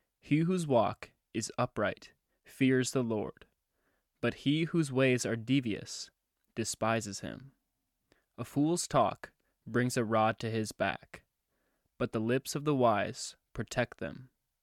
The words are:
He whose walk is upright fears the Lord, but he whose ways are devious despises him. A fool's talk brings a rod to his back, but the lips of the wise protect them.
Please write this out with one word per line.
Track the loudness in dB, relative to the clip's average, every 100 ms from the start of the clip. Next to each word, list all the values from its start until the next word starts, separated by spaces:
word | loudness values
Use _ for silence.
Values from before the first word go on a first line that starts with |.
| _ _
He | 0 2
whose | 2 0 2
walk | 4 4 0 -14 _ _
is | -8 -4 -2
upright | -2 0 -2 -4 -12 _ _ _ -10
fears | 0 4 4 2
the | 0
Lord, | 0 -2 -4 -10 -20 _ _ _ _ _ _ _
but | -4 -2
he | 0 0 2
whose | 0 0
ways | 2 4 2 0
are | -2
devious | 0 0 0 -4 -6 -12 -14 _ _ _ _ -8
despises | -6 -2 0 0 -2 -8
him. | -10 -12 -16 _ _ _ _ _ _ _ _ -12
A | -4
fool's | 0 2 0 2
talk | 2 2 0 -12 _ _ _ -4
brings | 0 0 0
a |
rod | 2 2 2 0
to | -2
his | -2 -4
back, | -2 -2 -4 -8 -20 _ _ _ _ _ _ _ -6
but | -4
the | -2
lips | 0 -2 -2
of | -4
the | 0 4
wise | 4 4 0 -6 -12 -14 _
protect | -10 -6 -2 -4 -4
them. | -10 -10 -16 _ _ _